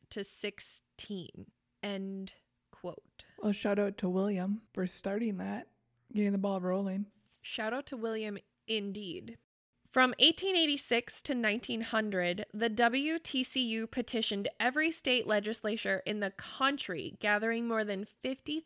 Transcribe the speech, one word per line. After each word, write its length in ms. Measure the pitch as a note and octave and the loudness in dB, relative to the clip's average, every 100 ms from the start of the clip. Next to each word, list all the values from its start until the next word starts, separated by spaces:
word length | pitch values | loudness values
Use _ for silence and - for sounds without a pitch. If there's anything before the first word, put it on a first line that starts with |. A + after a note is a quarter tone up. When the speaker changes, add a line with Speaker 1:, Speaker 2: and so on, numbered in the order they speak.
| - | -12
Speaker 1:
to 140 | G#3+ | -8
sixteen." 1200 | G3 - G#3 - - - _ - - G3 D#3 - - _ _ _ | -8 -6 -6 -6 -12 -16 _ -16 -8 -8 -8 -14 -20 _ _ _
End 520 | G#3 G3 F#3+ G3 F#3+ - _ _ _ | -6 -4 -6 -6 -10 -14 _ _ _
quote. 540 | - F3 - - - - - | -12 -10 -10 -14 -20 -20 -4
Speaker 2:
Well, 100 | G#3+ | -2
shout 260 | G3+ G#3 G3+ | 0 2 2
out 180 | G3+ G3 | 2 0
to 100 | F#3 | 0
William 500 | F#3 G3+ F#3+ F#3 G#3+ - | 2 2 0 0 -2 -4
for 120 | G3 F3+ | -4 -4
starting 520 | - G3 G#3 A3+ F#3 | -4 -4 -2 -2 -2
that, 300 | F#3+ G#3 - _ _ _ - | -4 -6 -8 _ _ _ -6
getting 200 | G#3 G3+ | 0 2
the 40 | G3+ | 2
ball 240 | G3+ F#3+ | 2 0
rolling. 460 | F3+ F#3 G3 F#3+ G3+ _ _ _ | 0 0 0 -2 -4 _ _ _
Speaker 1:
Shout 320 | - - A3 | -10 -6 -2
out 140 | B3+ C#4 | -4 -4
to 100 | B3 | -4
William, 400 | A3+ A3 G#3+ G3+ - _ - | -2 -2 -4 -6 -10 _ -2
indeed. 720 | A3 G3+ G3 G3 F#2 G#2+ - _ _ _ _ _ | -2 -2 -4 -6 -8 -10 -16 _ _ _ _ _
From 220 | C4 B3+ - | 4 4 8
eighteen 380 | D4 D#4+ F#4+ F4+ | 8 8 2 4
eighty-six 680 | D#4 C#4+ - A#3+ A#3+ - | 4 2 2 2 2 -4
to 120 | - | -2
nineteen 460 | B3 A3 A3 - A3+ | 0 2 0 -2 -4
hundred, 640 | A3+ A3 G#3+ F#3+ F3 F#3 G#3 | 0 0 2 2 2 0 -4
the 160 | G#3+ A#3 | -2 0
W 500 | G#3+ A#3 C4 D4 E4 | 4 4 4 0 -2
T 240 | - C4 | -2 -2
C 200 | B3+ C4 | 0 0
U 240 | A#3+ A3 A3+ | 0 0 -2
petitioned 640 | B3+ A#3 A3 A3 G3+ G3+ - | -4 -2 -2 0 0 -2 0
every 300 | A#3 C#4+ D#4+ | 0 2 2
state 360 | D#4+ C#4 B3 - | 0 2 2 2
legislature 760 | G#3 G#3+ A#3 G#3+ A3 G3+ F#3+ | 2 0 -2 -2 -2 0 -2
in 160 | - G#3 | -2 -2
the 120 | G3 | -2
country, 840 | - - - C4+ C#4 - E3 G2+ - | -4 -10 0 0 2 -2 -4 -6 -2
gathering 480 | G#3 G#3 A3 A#3 A#3 | 2 2 2 0 0
more 160 | A3 | 0
than 220 | G#3 G3 | 0 -2
fifty 560 | G#3+ _ B3+ C4 - D#4 | -6 _ -6 -4 -6 -6